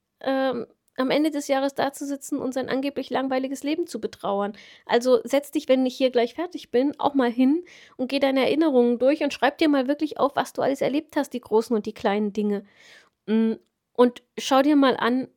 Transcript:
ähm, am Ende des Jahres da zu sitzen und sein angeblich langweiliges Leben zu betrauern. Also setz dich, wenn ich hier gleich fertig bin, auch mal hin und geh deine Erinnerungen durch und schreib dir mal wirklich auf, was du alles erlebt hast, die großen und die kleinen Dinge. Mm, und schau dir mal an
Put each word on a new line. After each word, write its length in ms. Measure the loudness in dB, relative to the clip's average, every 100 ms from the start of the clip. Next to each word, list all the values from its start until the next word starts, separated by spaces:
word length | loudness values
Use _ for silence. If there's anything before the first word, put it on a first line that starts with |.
| _ _
ähm, 460 | -4 -2 -2 -4 -8 _ _ -4
am 140 | -2
Ende 200 | 0 0
des 180 | -2 -2
Jahres 260 | 0 -2
da 200 | -2 -4
zu 100 | -4
sitzen 340 | -8 -8 -6 -6
und 140 | -4
sein 160 | -6 -4
angeblich 400 | -4 -4 -6 -6
langweiliges 540 | -4 -2 -4 -4 -6
Leben 240 | -6 -4 -6
zu 120 | -6
betrauern. 540 | -10 -8 -4 -2 -4 -8 -20 -18
Also 360 | -2 0 2 0
setz 260 | 2 -2 -2
dich, 160 | -6 0
wenn 180 | 0 0
ich 100 | 0
hier 140 | 0
gleich 240 | 0 -2
fertig 360 | -4 -10 -10 -4
bin, 220 | 0 0 0
auch 140 | 0
mal 160 | 2 0
hin 340 | 2 2 2 -2 -18 -16 -8
und 120 | -4
geh 100 | 0
deine 260 | 2 2
Erinnerungen 540 | 2 2 4 4 4 4
durch 240 | 2 2
und 100 | 0
schreib 240 | 0 0 2
dir 140 | 2
mal 180 | 2 2
wirklich 300 | -2 -2 -2
auf, 180 | -2 0
was 160 | -4
du 80 | -2
alles 220 | -2 0
erlebt 340 | -2 -2 -4 -4
hast, 160 | -4
die 80 | -6
großen 340 | -2 0 0
und 120 | -2 -4
die 80 |
kleinen 400 | -4 -2 0 -2
Dinge. 300 | -2 -2 -2 -8 _ -20 -20 _ _
Mm, 300 | -2 0 0 -2 _ _ _
und 280 | 2 2 2 _ -10
schau 240 | 0 2
dir 160 | 4 4
mal 200 | 4 2
an 300 | 0 -2 -4